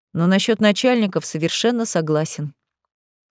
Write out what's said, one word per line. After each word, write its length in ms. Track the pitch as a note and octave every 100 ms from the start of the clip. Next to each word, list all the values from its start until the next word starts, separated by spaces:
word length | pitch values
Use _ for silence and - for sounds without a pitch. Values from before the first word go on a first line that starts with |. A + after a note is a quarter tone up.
| _
Но 160 | D#3+ F3
насчет 320 | F#3+ - A3
начальников 640 | G#3+ G3+ B3+ B3 G#3 E3+ -
совершенно 600 | D#3 E3 - A#3 A#3+ A3
согласен". 680 | F3+ D#3 D3+ D#3 - D3 - _ _ _ _ _ _ _